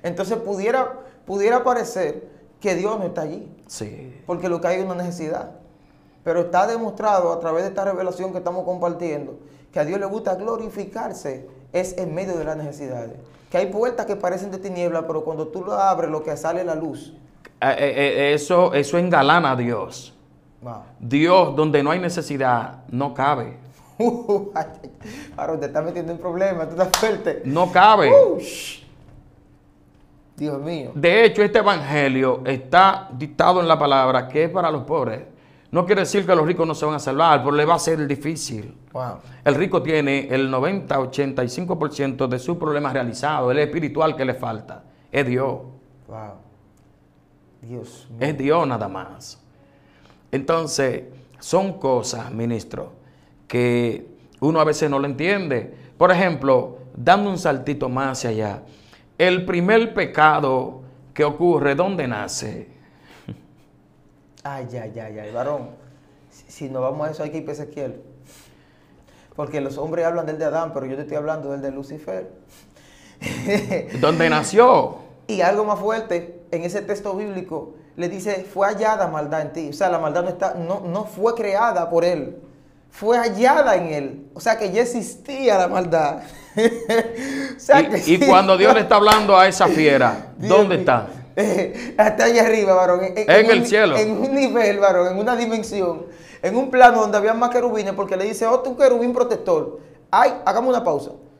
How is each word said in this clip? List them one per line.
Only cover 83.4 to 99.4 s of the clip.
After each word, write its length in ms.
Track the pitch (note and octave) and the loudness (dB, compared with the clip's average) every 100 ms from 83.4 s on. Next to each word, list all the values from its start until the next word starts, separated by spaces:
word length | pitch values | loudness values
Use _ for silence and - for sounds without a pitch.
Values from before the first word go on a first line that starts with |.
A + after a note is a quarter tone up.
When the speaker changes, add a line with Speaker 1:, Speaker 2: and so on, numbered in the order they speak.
| B3 D#4 C4+ F#3 | 4 6 4 2
Speaker 1:
en 100 | E3+ | 0
él. 380 | D3+ C#3 C3 - | -6 -6 -12 -18
O 60 | - | -4
sea, 160 | A#3 A3 | -2 0
que 140 | G#3 | 0
ya 120 | G3 | 0
existía 760 | A#3+ A#3+ F#3+ - - C4+ B3+ G3+ | 0 -2 -8 -12 -12 0 2 4
la 80 | F3+ | 2
maldad. 520 | F#3 F3 E3 D3+ - - - - | 0 0 2 0 -2 -14 -20 -8
<laughs> 80 | - A3+ A#3 - A#3 A3+ A#3 C4+ C4+ C4+ - | 2 2 2 0 0 0 -6 -6 -6 -8 -8
O 20 | |
sea, 220 | - C#4 | 6 6
Speaker 2:
Y, 80 | - | 6
Speaker 1:
que 80 | G3 | 0
Speaker 2:
y 40 | D3 F3+ | 2 4
Speaker 1:
sí. 80 | - | 8
Speaker 2:
cuando 300 | F#3 F#3+ F#3 | 8 8 6
Dios 180 | G3+ | 8
le 60 | A3+ | 6
está 160 | - G#3 | 6 6
hablando 400 | G#3 G#3+ G#3 F#3+ | 8 6 8 8
a 120 | F#3+ | 8
esa 180 | - E3+ | 6 4
fiera, 640 | D#3 D3+ C#3 A#2+ G#2 - - | 6 6 6 4 2 -10 -8
Speaker 1:
Dios 180 | G3 G#3+ | 4 6
Speaker 2:
¿dónde 180 | G3 F3+ | 6 2
Speaker 1:
mío. 40 | |
Speaker 2:
está? 260 | F3 B2 G2+ - - | 4 2 0 -14 -8
Speaker 1:
Eh, 600 | - G#3 F3+ E3+ - - - | -2 0 0 -2 -6 -8 2
hasta 260 | G#3+ G#3+ | 4 4
allá 200 | A#3 A#3 A3+ | 4 6 4
arriba, 280 | A3 G3 | 4 4
varón. 280 | F#3 F3+ F3+ | 4 6 2
En, 120 | F#3 F#3 | 0 -2
en 120 | G#3 | 6
Speaker 2:
En 200 | F#3+ A3+ | 8 8
el 100 | A#3 | 4
Speaker 1:
un, 60 | A#3 | 4
Speaker 2:
cielo. 300 | G#3 G3+ C3+ | 4 4 4
Speaker 1:
en 140 | G#3+ | 0
un 220 | G#3 C4 | 0 0
nivel, 440 | C#4 C4 A3+ G#3 G3+ | 2 2 2 2 4
varón, 300 | G3 F3+ F3+ | 4 4 2
en 100 | F#3+ | 0
una 180 | G#3+ A#3+ | 0 0
dimensión, 680 | A#3 A3 - G#3 F3+ D#3+ - - - - | -2 -2 -4 -2 -2 -4 -12 -18 -20 -6
en 140 | F#3 A3+ | -2 0
un 140 | C4+ | 2
plano 300 | B3+ B3 A3+ | 8 8 8
donde 160 | G#3 G#3 | 2 2
había 140 | G#3 | 2
más 140 | A3+ A#3+ | 2 0
querubines, 420 | B3 A#3+ G#3+ G3 | 0 0 -2 -4
porque 220 | F#3+ G3 F#3 | -4 -4 -2
le 80 | |
dice, 220 | G3+ A3 A3+ | -2 -2 0
"Otro 300 | B3 B3+ B3 | 0 -2 2
querubín 360 | C4+ A#3 B3 | 4 4 0
protector". 640 | B3 A#3+ G#3+ | 0 -2 -2